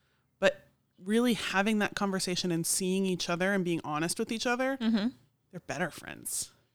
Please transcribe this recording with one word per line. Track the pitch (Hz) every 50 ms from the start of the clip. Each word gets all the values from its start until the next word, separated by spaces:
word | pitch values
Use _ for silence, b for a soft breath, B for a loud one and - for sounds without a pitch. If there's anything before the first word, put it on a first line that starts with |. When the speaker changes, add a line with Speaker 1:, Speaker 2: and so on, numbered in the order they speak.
| _ _ _ _ _ _ _ _
Speaker 1:
But | - 190 196 - - _ _ _ _ _ _ _ 185
really | 185 214 226 240 247 233
having | - - - - 190 202 214 220 208
that | 208 - -
conversation | - 202 196 190 190 - - 180 175 - 185
and | 170 165 165
seeing | - - - 190 180 185 190 196
each | 190 185 170 - -
other | 175 170 185 190 202
and | 196 185
being | 175 170 156 -
honest | 147 151 147 160 170 165 -
with | 226 220 233
each | 220 -
other, | 254 240 247 262 262 269 262
Speaker 2:
Mm-hmm. | 233 220 220 220 196 240 - - _ _ _ _ _ _
Speaker 1:
they're | - 180
better | - - 131 139 175 -
friends. | - - - - 73 - - - - - - - - _ _ _ _